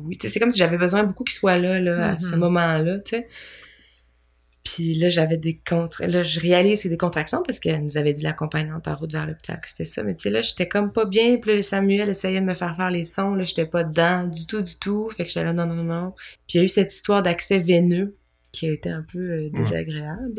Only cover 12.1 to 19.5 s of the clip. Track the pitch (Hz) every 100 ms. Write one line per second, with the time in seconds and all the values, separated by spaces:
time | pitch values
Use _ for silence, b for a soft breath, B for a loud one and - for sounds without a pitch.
12.1 | 190 190 190 190 175 175 160 185 175 165
13.1 | - 196 196 180 - 160 175 160 156 170
14.1 | 180 180 160 165 214 185 - 196 208 220
15.1 | 220 170 170 165 170 170 165 165 165 180
16.1 | - B B - 175 185 - 190 - -
17.1 | 202 180 170 - 196 170 175 175 175 202
18.1 | 202 _ _ _ - 160 151 170 160 160
19.1 | 175 180 165 156